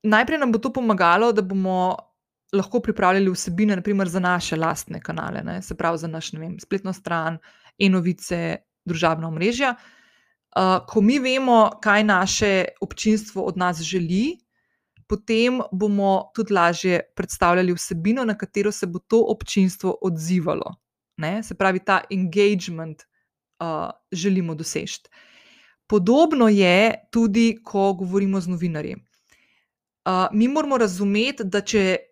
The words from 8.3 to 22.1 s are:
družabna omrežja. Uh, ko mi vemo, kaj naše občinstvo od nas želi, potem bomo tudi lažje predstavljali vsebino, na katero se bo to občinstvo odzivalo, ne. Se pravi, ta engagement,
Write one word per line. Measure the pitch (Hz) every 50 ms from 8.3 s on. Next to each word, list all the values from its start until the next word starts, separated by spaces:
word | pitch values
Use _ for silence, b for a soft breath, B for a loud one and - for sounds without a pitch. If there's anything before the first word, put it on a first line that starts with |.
| 180 170 170 165 - - _ _ _ _ _
družabna | 175 170 160 175 160 165 160 160
omrežja. | 165 160 160 175 220 240 247 277 262 240 b b b b b b b b b b b b b _ _ _
Uh, | - 190 185 185 180 -
ko | - - 220 196
mi | 214 269 294
vemo, | 254 262 254 269 269 254 240 226 214 - - - -
kaj | 220 202 214 214
naše | 214 202 180 185 185 - - 220 202 196 190 175 - - _
občinstvo | 196 190 - - - 220 220 208 214 - - 190 -
od | 190 175
nas | 185 180 180 175 160 165
želi, | 160 185 185 170 160 180 196 233 311 349 _ _ _ _ _ _ _ _ _ _ _ _ _ _
potem | _ 208 208 _ - 226 220 233 247 254 254 - -
bomo | 196 185 214 208 202 202 196 196 190 185 - - _
tudi | - 220 - 202
lažje | 185 170 170 175 - - 185 180 165 - _ _
predstavljali | - 180 - - - 185 175 175 180 185 180 180
vsebino, | 170 - - 185 165 160 202 233 269 254
na | 220 208
katero | 220 196 - - 202 196 208
se | 208 - -
bo | 180 170 180
to | _ _ 226 226 226 -
občinstvo | 220 - - - - 202 190 185 180 - - 190 - -
odzivalo, | - 185 170 160 160 170 185 180 151 175 156 - - - - _ _ _ _ _ _ _ _
ne. | - 156 160 185 220 220
Se | - 180
pravi, | _ 208 190 185 185 -
ta | - 190 185 -
engagement, | -